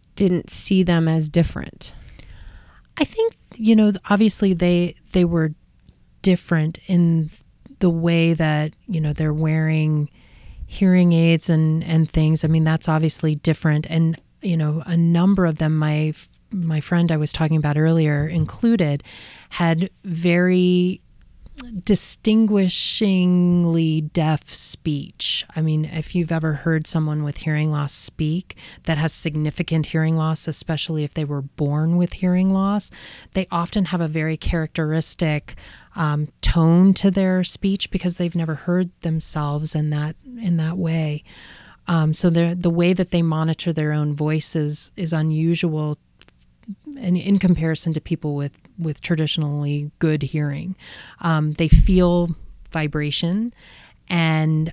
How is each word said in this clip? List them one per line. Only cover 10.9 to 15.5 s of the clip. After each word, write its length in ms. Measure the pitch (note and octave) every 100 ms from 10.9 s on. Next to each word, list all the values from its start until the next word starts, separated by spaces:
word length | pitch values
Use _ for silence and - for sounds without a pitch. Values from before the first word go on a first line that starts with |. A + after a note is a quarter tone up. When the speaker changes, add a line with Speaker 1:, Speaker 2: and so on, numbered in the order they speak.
| F3+ F3
Speaker 2:
aids 360 | E3 E3 E3 -
and, 360 | D#3+ D#3 D#3+
and 260 | E3+ D#3+ D#3
things. 320 | D#3+ D#3 D#3+
I 60 | D#3+
mean, 160 | D#3+
that's 240 | D#3+ D#3+ -
obviously 480 | D#3 D#3+ - D#3 D3
different. 500 | - D3+ D#3+ D3+ -
And, 320 | E3 E3 E3 _ _
you 140 | G3+ D#3+
know, 260 | D3+ D#3 -
a 100 | E3+
number 500 | E3+ E3+ F#3 G3
of 120 | F3